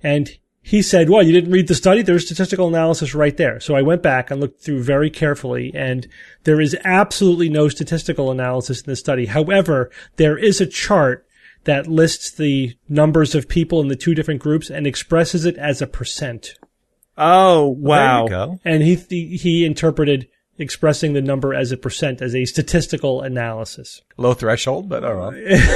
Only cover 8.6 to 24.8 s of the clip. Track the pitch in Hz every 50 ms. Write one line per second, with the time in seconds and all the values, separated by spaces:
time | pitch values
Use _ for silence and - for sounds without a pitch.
8.6 | - - 127 - - 139 131 - - - 139 127 120 104 104 151 156 170 196 196
9.6 | 180 165 151 131 123 - - - - - _ - 156 151 156 - 220 214 185 -
10.6 | 190 190 - - - - 208 175 143 127 123 - _ _ _ _ _ - _ _
11.6 | _ - 143 139 - 160 160 156 165 160 - - - - - - 156 147 139 135
12.6 | 131 120 120 _ _ - 143 147 151 156 156 160 156 - - 151 - - - 170
13.6 | 165 160 175 160 143 139 139 - - 170 165 156 151 - 151 127 - 151 151 160
14.6 | 156 - 143 151 147 143 - - - - 170 165 165 - - 175 156 175 170 -
15.6 | 143 151 135 - 139 - - - 120 - - - 147 127 117 117 - - - _
16.6 | _ _ _ _ _ _ _ _ _ _ _ - 151 165 180 190 190 185 175 160
17.6 | 147 143 127 139 143 139 147 143 139 131 127 117 113 113 92 90 104 151 185 185
18.6 | - 175 160 156 151 165 180 165 - _ 185 175 165 160 180 - - 175 165 170
19.6 | 170 156 151 - 165 160 139 - 151 143 143 135 123 - _ _ _ _ _ -
20.6 | 151 131 - - - 151 143 - 170 156 143 139 135 139 139 135 123 135 135 135
21.6 | 135 123 127 120 - 123 - - 160 139 127 - 127 123 117 127 127 123 - 165
22.6 | 135 - - 170 139 - - 135 - 139 127 131 139 135 127 123 117 117 110 110
23.6 | 113 - - - 123 - - - _ _ _ - 120 123 123 - 120 110 113 -
24.6 | - 131 135 180